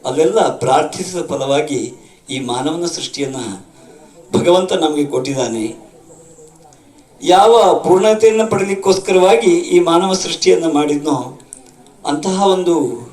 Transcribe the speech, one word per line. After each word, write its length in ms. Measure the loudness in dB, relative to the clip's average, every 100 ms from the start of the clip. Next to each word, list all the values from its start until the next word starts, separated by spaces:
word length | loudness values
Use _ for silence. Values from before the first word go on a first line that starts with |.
| -4
ಅಲ್ಲೆಲ್ಲ 520 | -2 0 2 0 -2
ಪ್ರಾರ್ಥಿಸಿದ 680 | 0 0 0 -8 -8 -8 -6
ಫಲವಾಗಿ 640 | -6 -2 -2 -2 -6 -8 -12 -20 _ -12
ಈ 80 | -10
ಮಾನವನ 460 | -6 -4 -4 -4 -6
ಸೃಷ್ಟಿಯನ್ನ 500 | -8 -10 -8 -8 -8 -10 -12 -16 -20 -20 -20 -20 -20 -4 0
ಭಗವಂತ 340 | 2 2 2
ನಮಗೆ 320 | -2 -2 -2
ಕೊಟ್ಟಿದ್ದಾನೆ. 840 | -2 -4 -4 -4 -4 -4 -6 -10 -20 -20 -20 -20 -20 -20 -20 _ -20 -20 _ -20 _ _
ಯಾವ 600 | 2 4 6 6 6 2 2
ಪೂರ್ಣತೆಯನ್ನು 580 | 4 4 4 4 4 0
ಪಡೆಯಲಿಕ್ಕೋಸ್ಕರವಾಗಿ 1040 | -2 -2 -2 0 0 2 2 4 4 4
ಈ 280 | 2 2 2
ಮಾನವ 360 | 4 2 0
ಸೃಷ್ಟಿಯನ್ನ 580 | -2 -4 -4 0 0 0
ಮಾಡಿದ್ನೋ, 680 | 0 0 -2 -2 -4 -6 -16 -20 -20 -20 _ -20 _ -6
ಅಂತಹ 400 | -4 -4 0 0
ಒಂದು 440 | 0 0 -2 -2 -6 -14